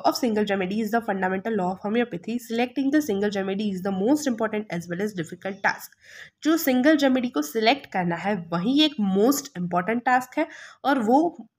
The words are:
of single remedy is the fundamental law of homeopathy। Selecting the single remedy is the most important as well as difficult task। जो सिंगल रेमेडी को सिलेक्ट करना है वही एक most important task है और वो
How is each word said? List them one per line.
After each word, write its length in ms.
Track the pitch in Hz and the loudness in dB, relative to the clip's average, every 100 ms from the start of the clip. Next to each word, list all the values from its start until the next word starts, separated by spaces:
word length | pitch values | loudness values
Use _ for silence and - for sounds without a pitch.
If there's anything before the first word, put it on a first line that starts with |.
| - | 2
of 60 | |
single 320 | - 247 208 202 | 0 0 0 0
remedy 340 | 196 185 208 | 0 -2 -2
is 80 | 214 226 | -2 -2
the 60 | 220 | -2
fundamental 480 | 196 185 190 226 214 | -2 -2 -2 -2 -2
law 120 | 180 | -2
of 60 | 190 202 | -4 -2
homeopathy। 520 | 226 233 170 - 240 - | -2 -2 -4 -6 -8 -4
Selecting 400 | 226 247 262 269 | -2 -2 -2 0
the 100 | 302 294 | 2 2
single 260 | 196 208 196 | 0 0 -2
remedy 340 | 190 196 214 | -2 -2 -2
is 160 | 185 196 | -2 -2
the 100 | 190 | 0
most 300 | 208 294 277 | 2 2 0
important 380 | 226 220 214 208 | -2 -2 -2 -6
as 160 | 170 170 | -8 -6
well 120 | 175 | -4
as 140 | 208 190 | -4 -4
difficult 360 | 156 180 190 190 | -8 -8 -10 -4
task। 340 | 208 - - _ - - - _ | -2 -2 -8 _ -20 -20 -20 _
जो 140 | 294 320 | 0 2
सिंगल 400 | 302 254 262 311 | 2 4 4 4
रेमेडी 320 | 277 262 247 | 4 2 0
को 120 | 294 | -4
सिलेक्ट 440 | 294 226 220 277 - | -4 0 2 2 0
करना 300 | 190 175 170 | -2 -2 -2
है 200 | 190 208 | -2 -4
वही 460 | 165 170 196 277 | -2 -2 2 4
एक 120 | 311 294 | 2 2
most 440 | 202 190 233 285 - | 0 4 4 2 -2
important 580 | 180 175 175 180 240 254 | -8 -2 -2 0 -2 2
task 300 | 254 254 - | 2 0 -4
है 100 | 311 - - - | -4 -6 -20 -6
और 160 | 254 277 | 0 2
वो 500 | 214 262 330 - - | 4 4 4 -2 -14